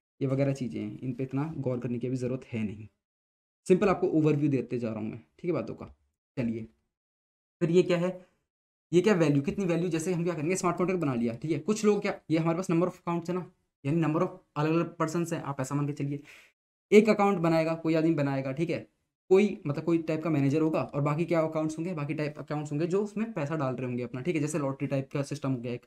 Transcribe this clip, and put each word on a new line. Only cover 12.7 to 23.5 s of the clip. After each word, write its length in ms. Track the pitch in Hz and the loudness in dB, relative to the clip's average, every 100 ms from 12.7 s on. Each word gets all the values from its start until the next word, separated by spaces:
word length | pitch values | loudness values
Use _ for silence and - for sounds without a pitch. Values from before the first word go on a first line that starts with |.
number 180 | 165 180 | 2 0
of 60 | |
accounts 340 | - 175 170 165 | -2 -6 -4 -4
है 40 | |
ना, 160 | 180 - _ _ _ | -6 -8 _ _ _
यानी 160 | 139 165 | -2 0
number 200 | 151 160 | 2 2
of 80 | 180 - _ 147 | 0 -4 _ -2
अलग-अलग 400 | 156 165 165 - | 0 2 0 -2
पर्सन्स 360 | 156 170 165 | -2 -2 -2
हैं, 100 | 165 | -4
आप 180 | 143 139 | -6 -6
ऐसा 140 | 135 | -4
मान 120 | 143 143 | -2 -2
के 60 | |
चलिए। 260 | 147 143 143 - - - _ _ _ _ | -4 -6 -6 -10 -20 -20 _ _ _ _
एक 160 | 208 214 | 8 8
अकाउंट 280 | 202 202 190 | 4 2 2
बनाएगा, 340 | 165 165 160 165 | 2 2 2 -2
कोई 180 | 160 | 0
आदमी 200 | 160 160 | 2 2
बनाएगा, 380 | 151 139 135 135 | 2 0 -2 -4
ठीक 180 | 135 165 | -4 -4
है, 160 | 123 - _ _ _ - | -4 -8 _ _ _ 4
कोई, 160 | 190 208 - 147 | 6 6 0 -4
मतलब 180 | 143 | -2
कोई 140 | 160 165 | 0 0
टाइप 220 | 160 156 | 0 -2
का 80 | 165 | 0
मैनेजर 300 | 147 139 156 | 2 2 4
होगा 220 | 156 170 | 2 0
और 160 | 131 143 | -2 -2
बाकी 220 | 143 151 | 0 0
क्या 160 | 170 165 | 0 0
अकाउंट्स 360 | 160 160 156 165 | 0 0 -2 -4
होंगे, 140 | 170 | -6
बाकी 200 | 160 143 | -6 -4
टाइप 240 | 156 147 - | -4 -6 -8
अकाउंट्स 340 | 143 151 147 | -8 -6 -4
होंगे 140 | 147 170 | -2 0
जो 140 | 196 | 0
उसमें 300 | 208 208 226 | -2 -4 -6
पैसा 240 | 170 143 | -4 -4